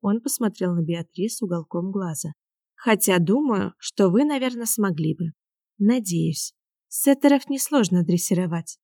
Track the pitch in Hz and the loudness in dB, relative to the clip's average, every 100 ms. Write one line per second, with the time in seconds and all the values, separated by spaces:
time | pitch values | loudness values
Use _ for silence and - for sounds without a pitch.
0 | 196 220 226 - 226 - 185 175 160 170 | 0 -2 -2 -2 -2 -2 -2 0 -2 -4
1 | 165 - 202 - 202 170 156 170 180 196 | -6 -6 -6 -4 -4 -6 -6 -8 -6 -4
2 | 185 151 160 - _ _ _ _ - 214 | -6 -6 -10 -12 _ _ _ _ 0 2
3 | - 185 170 226 294 208 - - - - | 4 2 4 2 2 0 -2 -8 -16 0
4 | 196 185 294 285 254 240 226 - 202 156 | 2 4 2 0 -2 -4 -6 -2 -2 0
5 | 156 156 170 - _ _ _ _ 202 254 | -2 -2 -6 -8 _ _ _ _ 2 2
6 | 208 170 160 160 - _ _ _ _ - | 0 -2 -2 -2 -8 _ _ _ _ -2
7 | - 277 285 285 - 277 - 294 196 180 | 2 4 6 4 0 -6 0 0 2 2
8 | 170 269 - 175 180 170 165 - | 2 0 0 -2 -2 -6 -8 -16